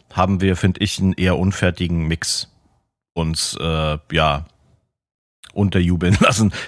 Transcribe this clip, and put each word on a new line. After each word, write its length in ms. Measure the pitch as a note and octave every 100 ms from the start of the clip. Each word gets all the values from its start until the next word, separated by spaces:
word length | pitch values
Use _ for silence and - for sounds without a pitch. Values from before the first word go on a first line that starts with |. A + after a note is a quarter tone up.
| _
haben 260 | - F#2+ F#2+
wir, 160 | F#2+ F2+
find 240 | F#2+ -
ich, 200 | G#2 -
einen 120 | F#2+
eher 260 | - F2+ D#2+
unfertigen 680 | F#2+ - F#2 E2 F2 E2+ D#2+
Mix 400 | D#2+ - - - _ _ _ _ _ _
uns, 440 | - D#2+ D#2+ - -
äh, 380 | E2 D#2+ D#2 D2+ -
ja, 320 | D#2+ D2+ C#2+ D#2+ _ _ _ _ _ _ _ _ _ -
unterjubeln 640 | - G2+ F#2+ F2 F2 F2 G#2+
<laughs> 40 |
lassen. 320 | E3 G#2+ G#2 -